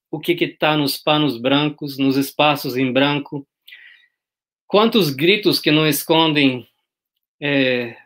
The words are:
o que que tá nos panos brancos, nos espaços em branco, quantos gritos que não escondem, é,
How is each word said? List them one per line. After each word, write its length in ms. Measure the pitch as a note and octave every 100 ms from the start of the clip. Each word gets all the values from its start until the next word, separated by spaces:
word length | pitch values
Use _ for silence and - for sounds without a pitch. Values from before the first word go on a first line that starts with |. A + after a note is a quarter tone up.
| _
o 80 | D#3
que 160 | -
que 140 | F3+ D3+
tá 280 | - D#3 D3+
nos 200 | C#3 -
panos 420 | - D3+ D3+ A#2
brancos, 600 | B2 C#3 D3+ D3 D3 C3+
nos 180 | C3+ C3+
espaços 600 | C#3 - D3+ C#3+ C#3+ B2
em 140 | C3
branco, 560 | B2 C#3+ D3 C#3 C#3+ - _ - - - _ _ _ _ _ _ _ _
quantos 440 | G3 A3+ A3+ D#3
gritos 500 | C3+ E3+ G#3+ F#3 -
que 100 | D#3+
não 160 | D3+ D#3
escondem, 800 | D3 - D#3+ D#3+ D3 C#3 B2 - _ _ _ _ _ _ _
é, 560 | D3 C#3 C3 B2 A#2 A2+